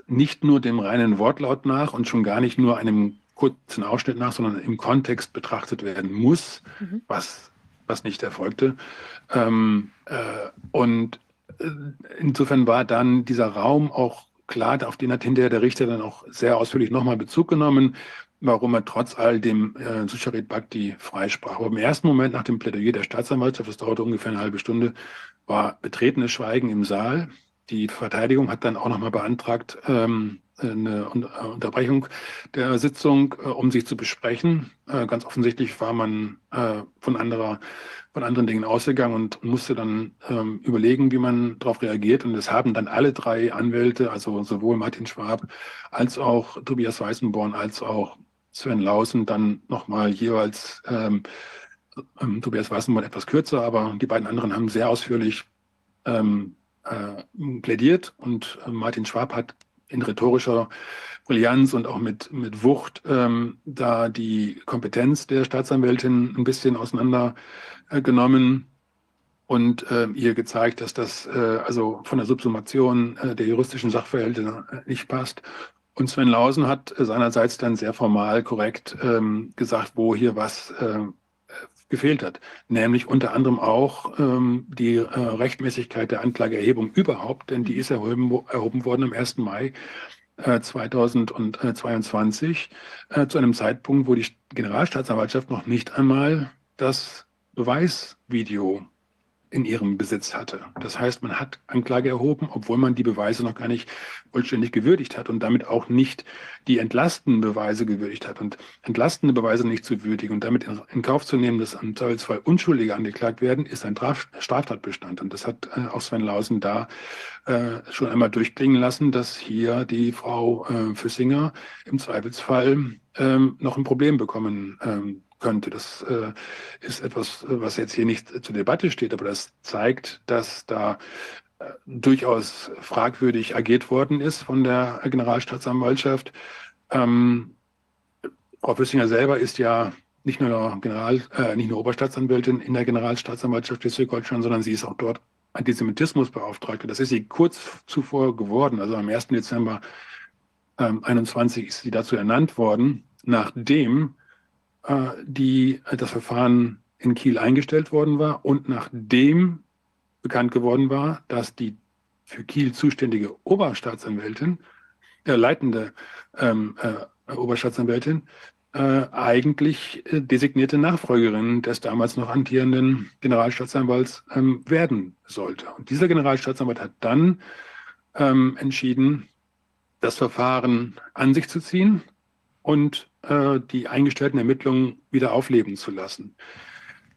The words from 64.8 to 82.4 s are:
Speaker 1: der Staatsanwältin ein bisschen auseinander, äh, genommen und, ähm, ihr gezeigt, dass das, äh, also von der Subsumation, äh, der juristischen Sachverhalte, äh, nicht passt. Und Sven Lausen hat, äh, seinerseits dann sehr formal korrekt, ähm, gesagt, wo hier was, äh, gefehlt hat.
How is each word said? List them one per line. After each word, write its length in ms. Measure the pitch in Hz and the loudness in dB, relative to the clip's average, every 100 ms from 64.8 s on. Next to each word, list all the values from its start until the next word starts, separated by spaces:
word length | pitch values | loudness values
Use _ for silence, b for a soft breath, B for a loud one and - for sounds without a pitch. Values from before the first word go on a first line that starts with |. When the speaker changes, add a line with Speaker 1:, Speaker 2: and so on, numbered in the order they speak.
| 104 117 127 147 - | -4 0 2 2 0
Speaker 1:
der 180 | 135 131 | 0 0
Staatsanwältin 920 | 127 131 135 123 123 127 123 123 - | -2 0 2 4 4 4 2 2 0
ein 60 | |
bisschen 320 | 127 131 131 117 | 0 2 2 0
auseinander, 600 | 120 120 127 127 120 117 B B B B - | -2 0 2 2 0 -4 B B B B -6
äh, 120 | 143 | -2
genommen 640 | 135 123 123 131 127 131 - _ _ _ _ _ _ _ - | 4 4 6 6 6 4 -2 _ _ _ _ _ _ _ 0
und, 400 | 123 120 120 - | 2 4 2 0
ähm, 220 | 117 113 104 | 0 0 2
ihr 180 | 120 | 0
gezeigt, 480 | 113 113 113 117 - | 2 -2 0 0 0
dass 120 | 123 | -6
das, 320 | - 113 - - | -6 -6 -8 -6
äh, 320 | 127 117 110 | -2 0 0
also 380 | - 120 110 110 - | -2 0 0 -2 -2
von 120 | 131 | -2
der 100 | 113 | 0
Subsumation, 880 | 127 123 110 - 139 127 123 120 117 | 0 0 -4 -2 2 4 4 0 -2
äh, 180 | 131 110 | -4 -2
der 100 | 110 | 0
juristischen 460 | 117 131 131 120 | 2 0 -2 -2
Sachverhalte, 720 | 117 - 131 113 117 107 110 - | -2 -2 -2 -2 -2 -6 -8 -12
äh, 60 | 131 - | -12 -8
nicht 180 | 127 - | -8 -6
passt. 360 | 131 - - - B B B _ | -6 -6 -12 -16 B B B _
Und 160 | - 131 | -4 -2
Sven 180 | - 123 | 2 4
Lausen 400 | 117 123 135 131 | 6 4 4 2
hat, 320 | 135 - - | 0 -4 -2
äh, 60 | 120 | 0
seinerseits 520 | - 120 117 120 - | 2 2 2 2 0
dann 180 | 123 110 | -2 -2
sehr 180 | 107 | -4
formal 500 | 113 110 104 104 113 | 0 2 2 2 0
korrekt, 540 | 117 113 107 - - 104 | 0 -2 -2 -4 -12 -4
ähm, 520 | 127 117 110 107 110 - | 0 2 2 -2 -6 -6
gesagt, 380 | 117 113 - - | -2 -2 -2 0
wo 200 | 113 107 | 2 4
hier 200 | 120 107 | 2 2
was, 360 | 107 - - | -4 -8 -12
äh, 280 | - 120 107 104 - _ _ _ B B _ - | -6 -4 -2 -6 -10 _ _ _ B B _ -8
gefehlt 320 | 127 143 147 | 0 2 0
hat. 200 | 87 - | -2 -12